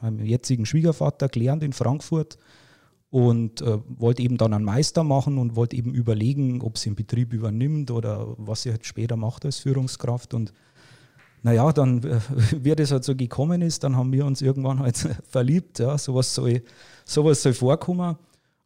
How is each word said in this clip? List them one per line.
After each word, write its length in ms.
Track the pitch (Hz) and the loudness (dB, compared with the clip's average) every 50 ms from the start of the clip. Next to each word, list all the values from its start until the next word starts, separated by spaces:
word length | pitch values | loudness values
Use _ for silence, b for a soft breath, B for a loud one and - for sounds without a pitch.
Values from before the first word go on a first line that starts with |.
meinem 240 | 117 113 107 107 107 | -6 -4 -4 -4 -2
jetzigen 400 | 110 120 - - - 127 113 110 | 0 0 0 0 0 0 0 0
Schwiegervater, 600 | - 147 160 160 170 151 - 151 147 - - 143 | 0 0 2 2 2 2 2 -2 -2 -2 -2 -4
gelernt 360 | 135 - 117 117 127 147 160 151 | -2 0 0 0 0 0 0 -2
in 100 | 143 127 | -6 -4
Frankfurt 640 | - - 120 139 147 - - 165 160 151 - - b b b b b b b b b b b b b b _ | -2 -2 -2 -2 -2 -4 -4 -2 -2 -2 -4 -10 b b b b b b b b b b b b b b _
und, 520 | - 127 120 120 117 117 117 110 - - | 2 4 4 6 4 4 0 -2 -4 -4
äh, 180 | 147 120 107 107 - | -2 -2 -2 -2 -4
wollte 340 | 123 127 120 117 117 - - | -10 -8 0 2 2 2 2
eben 160 | 120 123 123 | 2 0 2
dann 160 | 113 110 110 107 | 2 2 2 2
einen 120 | 104 107 | 2 0
Meister 380 | 101 104 139 156 - - 165 160 | 0 2 0 0 0 0 0 2
machen 360 | 147 135 139 - 143 139 131 | 2 2 2 2 0 0 0
und 160 | 123 117 117 | 0 0 0
wollte 200 | 117 120 117 123 | 0 0 0 -2
eben 180 | 127 120 123 127 | -4 -4 -2 -2
überlegen, 680 | 123 117 113 107 107 110 127 139 143 135 127 123 120 | 0 0 0 0 2 2 0 0 2 0 0 -2 -2
ob 160 | - 113 110 | -4 -6 -6
sie 120 | - - 113 | -6 -6 -6
einen 60 | 101 | -4
Betrieb 380 | - 104 - 120 117 120 117 120 | -4 -4 -4 -2 -2 -2 -2 -2
übernimmt 560 | 107 113 107 104 113 131 147 156 151 143 123 | -4 -4 -2 -2 0 -2 0 -2 -2 -4 -4
oder 460 | 120 117 107 104 104 104 107 110 117 | -4 -4 -4 -4 -6 -6 -8 -10 -10
was 260 | 113 107 107 110 - - | -12 -8 -8 -6 -6 -4
sie 80 | 123 | -6
halt 140 | 110 110 - | -6 -6 -8
später 300 | - - 110 113 113 117 | -10 -8 -6 -4 -4 -2
macht 300 | 113 110 117 - - - | -2 -4 -4 -6 -6 -6
als 120 | 143 - | -6 -6
Führungskraft. 800 | - - 135 131 135 131 127 - - - 120 120 123 - - 123 | -4 -2 -2 0 0 -2 -4 -6 -6 -4 -4 -4 -4 -6 -6 -6
Und 180 | 117 110 - b b b b b b b b b b b b b b b b b _ | -6 -6 -6 b b b b b b b b b b b b b b b b b _
naja, 300 | - 117 117 113 131 160 | 0 2 4 4 4 4
dann, 320 | 143 151 135 131 123 120 120 | 4 4 4 4 2 0 0
äh, 160 | - 117 113 - - 135 | 0 -2 -2 -2 -2 2
<laughs> 240 | 131 110 - 156 147 | 2 2 2 2 0
wie 140 | 127 147 160 | 2 2 2
das 160 | 156 147 135 | 2 2 2
halt 120 | 143 127 - | 0 -2 0
so 120 | 139 135 | -2 -2
gekommen 480 | 131 123 113 - - 143 165 175 175 170 | -2 -2 -4 -2 -2 0 0 2 0 0
ist, 200 | 165 - - - | -2 -2 -2 -2
dann 120 | 139 131 | 0 0
haben 180 | 127 127 127 131 | 2 2 2 2
wir 140 | 135 143 | 0 2
uns 160 | 139 135 - 135 | 0 -2 0 0
irgendwann 360 | 131 135 139 131 131 135 131 | 0 0 0 -2 -2 -2 0
halt 180 | 139 127 - | 0 0 -2
<laughs> 260 | - - - - - - | -2 -2 -4 -4 -6 -10
verliebt. 520 | _ - 131 123 131 156 185 - _ - - | _ 0 0 2 4 2 2 0 _ -4 -2
Ja, 180 | 117 135 147 | -2 0 0
sowas 380 | 143 - - 127 131 127 - - | -2 -4 -2 0 0 0 0 -2
soll, 260 | 127 127 120 117 123 - B B B B B B B B | 0 0 2 0 0 -2 B B B B B B B B
sowas 380 | - - 151 147 156 143 - | -2 0 4 6 6 4 4
soll 120 | - 139 117 | 4 2 2
vorkommen. 640 | - 127 127 151 165 - 180 180 180 180 175 160 - b b b b b b b b b | 4 2 2 2 2 0 -4 -2 -2 -2 -2 -4 -6 b b b b b b b b b